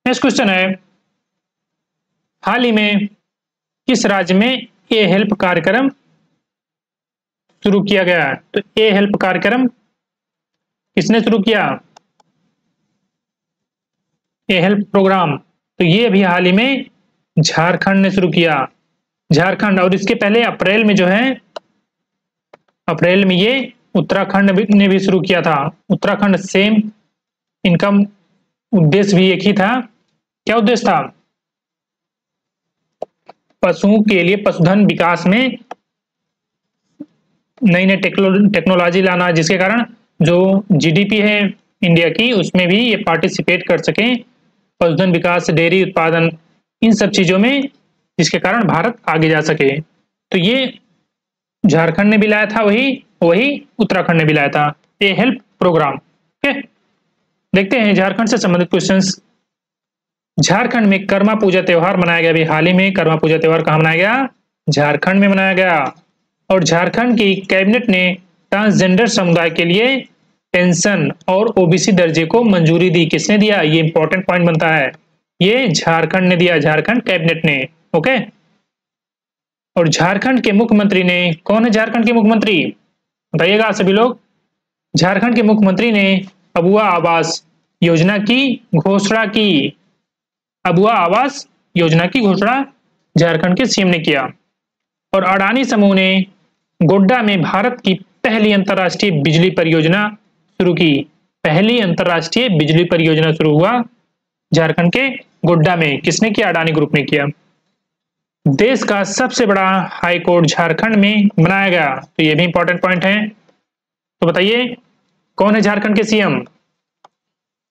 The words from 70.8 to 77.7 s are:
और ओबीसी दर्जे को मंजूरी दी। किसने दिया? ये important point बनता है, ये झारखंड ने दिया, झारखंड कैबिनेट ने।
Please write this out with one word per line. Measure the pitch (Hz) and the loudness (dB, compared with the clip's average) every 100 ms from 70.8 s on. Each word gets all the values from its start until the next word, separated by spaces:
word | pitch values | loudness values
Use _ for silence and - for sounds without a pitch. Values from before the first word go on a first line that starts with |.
| 208 190 147 - - | 0 -2 -4 -6 -4
और | 185 233 | -2 0
ओबीसी | 226 175 180 - | 0 2 2 2
दर्जे | 180 170 156 160 | 2 2 0 0
को | 233 | 0
मंजूरी | 240 185 160 165 180 | 2 2 2 2 2
दी। | 170 165 | 0 0
किसने | - - 214 | -2 0 0
दिया? | 214 202 | 2 0
ये | 156 160 | 0 0
important | 160 170 196 190 185 | 0 0 -2 -2 -2
point | 180 170 | 0 0
बनता | 160 165 | 0 0
है, | 160 131 - _ _ _ - | 0 -2 -6 _ _ _ -2
ये | 180 240 254 | 0 2 0
झारखंड | 151 - 165 160 190 185 | -2 0 0 0 0 0
ने | 180 | 2
दिया, | 175 165 | 2 2
झारखंड | 147 156 156 233 | 0 0 0 -2
कैबिनेट | - 185 160 165 165 | -2 -2 -2 -2 -2
ने। | 139 131 | -2 -6